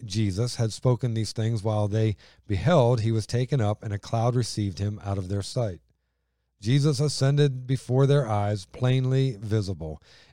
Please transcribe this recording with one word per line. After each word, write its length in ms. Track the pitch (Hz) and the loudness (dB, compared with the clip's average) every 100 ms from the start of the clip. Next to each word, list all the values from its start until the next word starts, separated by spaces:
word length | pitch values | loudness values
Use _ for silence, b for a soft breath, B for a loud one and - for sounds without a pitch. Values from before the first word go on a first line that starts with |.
| 117 | -6
Jesus, 500 | 95 101 92 120 - | -2 0 0 -4 -2
had 160 | 113 | -4
spoken 420 | - 131 123 123 | 0 0 0 -2
these 180 | 113 104 | -4 -4
things 320 | - 110 113 | -4 -2 -2
while 240 | 107 107 104 | -2 0 0
they 280 | 104 110 - B B - | 2 0 -2 B B -6
beheld, 540 | 95 113 175 120 123 | -2 4 4 4 2
he 100 | 110 | 0
was 140 | 110 - | -2 -2
taken 340 | 120 127 143 | -4 0 0
up, 220 | 104 107 | 0 -2
and 120 | 110 | -6
a 60 | 104 | -8
cloud 360 | - 113 120 123 | -4 -2 0 0
received 440 | 113 - 101 85 | -2 -2 -4 -2
him 220 | 101 107 | -4 -4
out 140 | 101 98 | -6 -6
of 100 | 90 | -4
their 140 | 101 | -6
sight." 380 | 95 131 113 85 _ _ _ _ _ _ _ _ | -4 -4 -4 -8 _ _ _ _ _ _ _ _
Jesus 400 | 101 143 147 139 | 0 2 2 2
ascended 680 | 151 - 135 143 147 127 127 | -2 2 2 4 2 0 -4
before 400 | 131 - 127 139 | -4 0 4 4
their 180 | 143 113 | 4 2
eyes, 380 | 104 101 104 | 0 0 -2
plainly 720 | - - 127 131 127 131 135 101 | -6 -2 2 2 2 2 0 -2
visible, 640 | 107 107 95 82 78 76 B B B | -2 0 0 -4 -8 -10 B B B